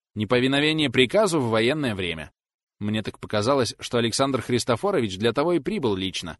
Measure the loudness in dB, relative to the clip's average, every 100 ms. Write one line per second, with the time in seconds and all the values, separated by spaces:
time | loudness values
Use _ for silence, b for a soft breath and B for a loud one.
0 | _ -6 0 2 2 2 2 2 2 4
1 | 4 4 2 2 2 2 2 0 -2 -2
2 | -4 -6 -10 _ _ _ _ -8 -4 -4
3 | -4 -10 -4 0 2 2 0 -4 -4 -2
4 | 0 0 0 -2 -2 -2 0 0 0 0
5 | -2 0 0 2 0 0 -2 -2 -2 -2
6 | -4 -6 -10 -12